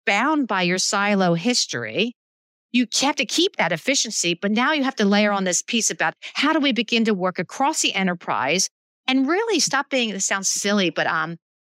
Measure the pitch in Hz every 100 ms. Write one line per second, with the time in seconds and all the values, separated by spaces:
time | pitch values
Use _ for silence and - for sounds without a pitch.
0 | - 202 269 302 247 196 180 180 - 202
1 | 202 202 180 170 214 247 - 120 110 127
2 | 233 - _ _ _ _ _ 240 240 -
3 | 269 294 247 - 370 - 214 170 - 269
4 | 233 - 175 175 202 214 262 311 262 262
5 | 202 202 208 202 185 170 - 233 - 175
6 | 165 - - - 277 320 277 226 226 233
7 | 220 190 185 175 175 - 269 320 269 196
8 | 190 175 - 113 127 180 - _ _ _
9 | - 262 262 359 466 359 - 269 277 262
10 | 226 196 - 196 185 - 202 208 175 -
11 | 156 165 160 170 _ _ _